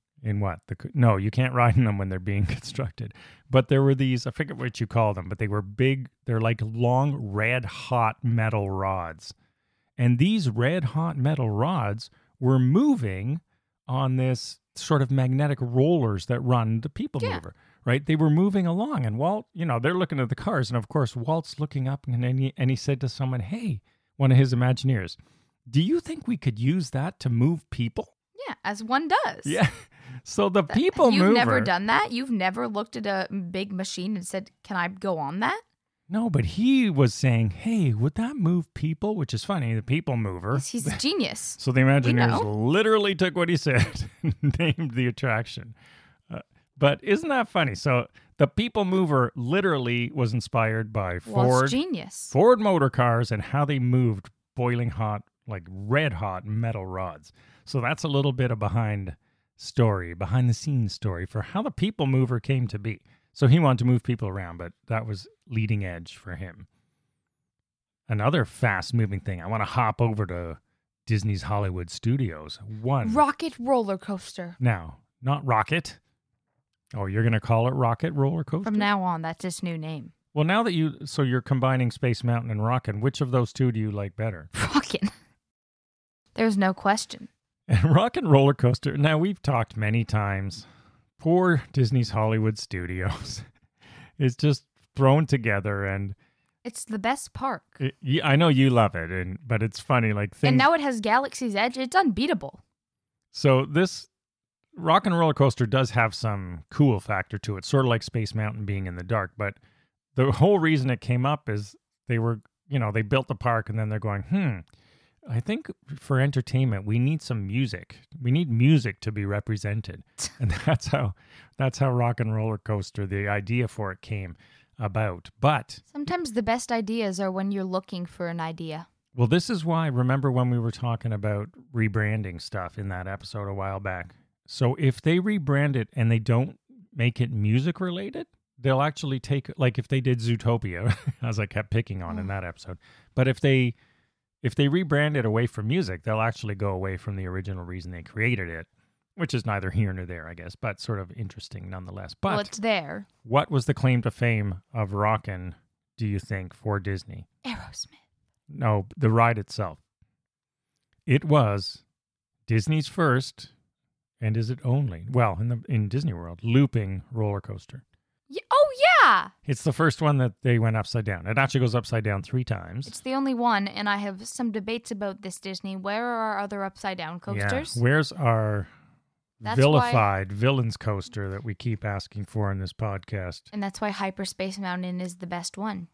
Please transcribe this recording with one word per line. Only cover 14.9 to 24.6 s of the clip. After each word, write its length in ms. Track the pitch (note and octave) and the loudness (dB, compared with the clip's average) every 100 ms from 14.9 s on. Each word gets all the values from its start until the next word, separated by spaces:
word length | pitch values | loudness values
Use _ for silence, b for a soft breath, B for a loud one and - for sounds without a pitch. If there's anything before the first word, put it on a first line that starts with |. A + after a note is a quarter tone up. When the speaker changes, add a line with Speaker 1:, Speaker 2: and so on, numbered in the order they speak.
| D3+ | 2
Speaker 1:
of 100 | C3 | 2
magnetic 480 | C3+ B2+ C3 D3 C#3+ | 2 2 2 0 0
rollers 640 | B2 B2+ C#3+ F3 A#2 G2 - | 0 4 4 4 2 0 -2
that 120 | A#2+ | -2
run 420 | B2+ B2 A2+ A2+ | 2 2 2 0
the 80 | C#3+ | -2
People 320 | - C#4+ - | -6 -6 -4
Speaker 2:
Yeah. 140 | B4+ - | -2 -4
Speaker 1:
Mover, 200 | - b b b - | -8 b b b 0
right? 180 | C3 D3 | 0 2
They 100 | D#3 | 4
were 140 | D#3 | 6
moving 360 | D3+ G3+ G3 F3 | 6 4 2 2
along, 400 | F3 C4 B3 A#2+ | 0 0 -2 -2
and 120 | A2 | 0
Walt, 280 | D#3+ G#3+ - | 0 -2 -6
you 120 | F3+ E3 | -6 -2
know, 140 | A#2+ | 0
they're 140 | C#3 | 2
looking 260 | F3+ F3+ C#3+ | 0 0 0
at 100 | A#2+ | -2
the 60 | - | -2
cars, 340 | - F3 A2 | -2 0 0
and 80 | A#2+ | -2
of 100 | G#2+ | -2
course, 280 | D#3 B2+ B2 | 0 0 -2
Walt's 440 | A#2 D#3+ - - | -2 -2 -4 -6
looking 280 | D3+ C#3 C3 | -4 -4 -4
up, 200 | C#3 - | -4 -2
and, 160 | A#2+ | -2
and 160 | B2 C3 | 0 0
he, 140 | C3+ - | 0 0
and 120 | B2+ | 0
he 60 | B2+ | 0
said 260 | - C#3 | 0 -2
to 80 | C3 | -2
someone, 320 | - C3 B2+ | -4 -4 -2
"Hey," 400 | F#2 G#3 A3+ A2 - _ _ - | -4 -6 -4 -6 -8 _ _ 2
one 140 | C3+ | 6
of 60 | B2+ | 8
his 160 | C3+ | 6
Imagineers, 640 | B2 | 4